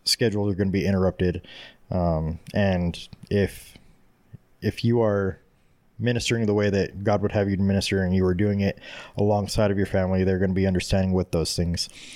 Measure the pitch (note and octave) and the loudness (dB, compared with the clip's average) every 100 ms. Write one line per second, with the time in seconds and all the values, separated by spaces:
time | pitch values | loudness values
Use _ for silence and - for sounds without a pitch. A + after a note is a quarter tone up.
0 | - - A#2 G2+ G2+ F#2 G2 F#2+ F#2 F#2+ | -4 0 0 0 0 0 0 0 2 2
1 | F#2 - F2+ F2 - - - - - F#2 | 2 2 0 -2 -8 -20 -20 -16 -6 -2
2 | E2+ D#2+ D#2+ D#2+ - G#2 G2+ F2+ F2 - | 0 0 -2 -6 -6 -2 0 0 -2 -4
3 | - - - G2+ F#2 - - - - - | -12 -16 -2 0 0 -4 -20 -20 -20 -20
4 | _ _ _ - _ - G#2+ - A#2 A#2 | _ _ _ -20 _ -6 -4 -2 0 2
5 | A2 G2+ F#2+ - _ _ _ _ _ - | 2 2 -2 -4 _ _ _ _ _ -6
6 | A#2 A#2 - A#2 G#2+ G#2 G#2 G2 D2 F#2 | -2 -2 -2 0 2 2 2 0 -2 -2
7 | G#2 G2+ G2 G#2+ G2+ F#2+ G2 G2 - G2 | 0 0 0 0 0 2 2 2 0 0
8 | F2+ F#2+ F#2 F2+ G#2 G2+ G2 - - - | 2 2 2 2 0 0 0 -2 -10 -18
9 | - - G#2 G#2 F#2+ - G#2 G2 F#2+ G2 | -10 -2 0 0 0 0 2 2 0 0
10 | F#2 F#2+ F#2+ C3 F#2+ F#2+ F#2+ F#2 - G2 | 0 2 2 2 0 2 2 0 0 0
11 | F#2 F#2 F2 E2+ D2+ - E2+ E2 - - | 2 0 0 -2 -2 -2 -2 -2 -6 -12
12 | - | -18